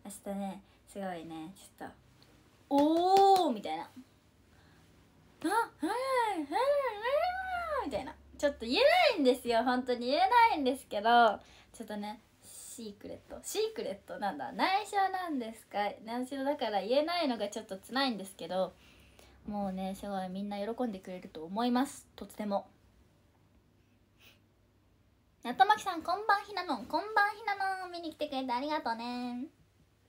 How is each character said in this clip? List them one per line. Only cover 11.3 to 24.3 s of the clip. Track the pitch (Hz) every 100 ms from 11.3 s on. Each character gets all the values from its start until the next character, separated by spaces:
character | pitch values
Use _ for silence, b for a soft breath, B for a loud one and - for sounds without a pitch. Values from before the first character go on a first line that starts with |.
| 202 B B B
ち | -
ょ | 233
っ |
と | 208
ね、 | 208 233 _ _
シ | - - - - 226 202
ー |
ク | -
レ | -
ッ | -
ト。 | -
シ | - 381
ー | 440 320
ク |
レ | 208
ッ | 196 -
ト | 180
な | 202
ん | 147
だ。 | 123
内 | 180 320 392 415
緒 | 403 381
な | 370 359
ん | 277
で | 226 226
す | -
か？ | 202 202 -
内 | 214 240 254
緒 | 277
だ | 269 294
か | 220
ら | 208
言 | 190 269
え |
な | 311 349
い | 302
の | 226
が | 202
ち | -
ょ |
っ | -
と | 190
辛 | - 247 269
い |
ん | 208
で | 190
す | -
け | 170
ど、 | 185 185 b b b b b b b -
も | 208 196
う |
ね、 | 185 190 196
す | 202
ご | 196
い | 185
み | 190
ん | 202
な | 202
喜 | 214 233
ん | 254
で | 190
く | -
れ | 180
る | 185
と | 160
思 | 160 202 247
い |
ま | 240 285
す。 | - - -
と | 202
っ |
て | - 208
も。 | 196 - _ _ _ _ _ _ _ _ _ _ _ _ _ _ _ b